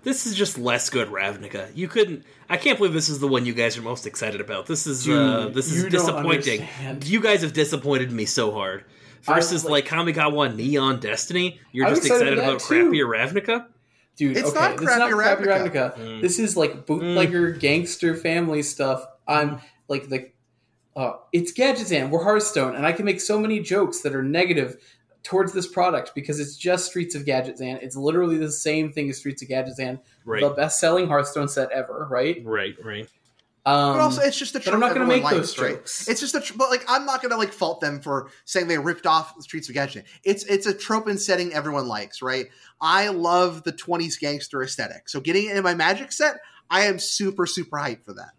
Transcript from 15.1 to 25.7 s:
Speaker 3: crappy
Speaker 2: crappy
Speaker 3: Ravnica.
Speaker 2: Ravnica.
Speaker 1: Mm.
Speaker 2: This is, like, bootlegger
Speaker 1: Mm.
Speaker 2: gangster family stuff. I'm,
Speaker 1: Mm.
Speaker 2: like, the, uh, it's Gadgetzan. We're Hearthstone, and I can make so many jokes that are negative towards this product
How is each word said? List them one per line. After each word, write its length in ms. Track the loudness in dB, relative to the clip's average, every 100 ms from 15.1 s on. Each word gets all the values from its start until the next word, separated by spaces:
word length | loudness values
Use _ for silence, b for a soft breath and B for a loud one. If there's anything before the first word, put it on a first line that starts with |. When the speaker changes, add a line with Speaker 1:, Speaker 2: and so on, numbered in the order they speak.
Speaker 3:
crappy 320 | 6 6 4
Speaker 2:
crappy 260 | 4 4 2
Speaker 3:
Ravnica. 260 | 0 0 -4
Speaker 2:
Ravnica. 40 |
Speaker 1:
Mm. 220 | -10 -2
Speaker 2:
This 180 | 0 2
is, 180 | 2 2
like, 300 | 2 0 -4
bootlegger 680 | -2 2 4 4 4 0
Speaker 1:
Mm. 60 | 2
Speaker 2:
gangster 560 | 2 2 0 -2 0 0
family 480 | 0 0 0 0
stuff. 420 | -2 -2 -2 -2 -6 -12 0
I'm, 240 | 2 2
Speaker 1:
Mm. 100 | -4 B B -6
Speaker 2:
like, 220 | -6 -4
the, 220 | -6 -6 _ _ _ _ _ _ -6
uh, 180 | -6 -6 _
it's 220 | -2 -2
Gadgetzan. 560 | 0 2 2 0 -2 0
We're 140 | 0
Hearthstone, 520 | 2 2 2 0 0 0
and 120 | -2
I 40 |
can 120 | 0 -2
make 160 | -2
so 180 | 0 0
many 200 | 0 -2
jokes 420 | 0 0 0 -2
that 140 | -4 -2
are 80 |
negative 540 | -2 0 2 2 0 -6 b b b _
towards 300 | -2 0 2
this 140 | 0
product 460 | -4